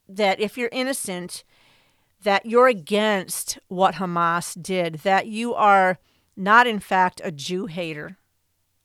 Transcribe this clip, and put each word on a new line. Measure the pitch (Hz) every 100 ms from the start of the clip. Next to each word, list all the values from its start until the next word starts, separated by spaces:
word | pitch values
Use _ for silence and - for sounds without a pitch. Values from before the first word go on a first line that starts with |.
| _
that | 190 202 196
if | 202 -
you're | 240
innocent, | 262 254 262 - 180 175 - - _ _ _ _ _ _ _
that | 208 196 233
you're | 233 254
against | 202 147 208 214 202 160 - - - _
what | 180 185 165
Hamas | 185 170 170 170 - -
did, | 160 185 170 156
that | 196 196 226
you | 214 240
are | - 208 196 185 180 _ _ _ -
not, | 190 226 247
in | 214
fact, | - 190 180 - 196
a |
Jew | 147 135 180 190
hater | 165 165 151 151 190 _ _ _ _ _ _